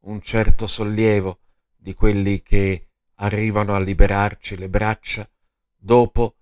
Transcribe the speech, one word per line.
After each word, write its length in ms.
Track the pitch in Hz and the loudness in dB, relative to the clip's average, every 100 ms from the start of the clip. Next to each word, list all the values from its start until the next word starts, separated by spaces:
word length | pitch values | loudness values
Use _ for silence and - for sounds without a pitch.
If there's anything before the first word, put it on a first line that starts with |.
un 180 | 98 107 | -14 -14
certo 460 | - 113 107 - 110 | -4 0 4 4 2
sollievo 760 | - 104 107 110 104 95 90 _ _ _ _ | -6 -4 0 0 0 -2 -10 _ _ _ _
di 180 | 95 | -18
quelli 480 | 90 107 104 98 98 | 0 2 2 -2 -4
che 480 | _ 98 98 90 - _ _ _ | _ 2 2 -4 -10 _ _ _
arrivano 600 | 101 104 110 104 101 101 | -6 -4 -2 -2 -2 -2
a 40 | |
liberarci 800 | 95 92 101 98 101 - - 92 | -4 4 4 4 -2 -4 -14 -14
le 100 | 92 | -6
braccia 640 | 104 107 110 - - 98 _ _ _ _ _ | -4 -4 -6 -8 -12 -12 _ _ _ _ _
dopo 600 | 98 123 120 - 117 _ | 2 2 2 -2 -4 _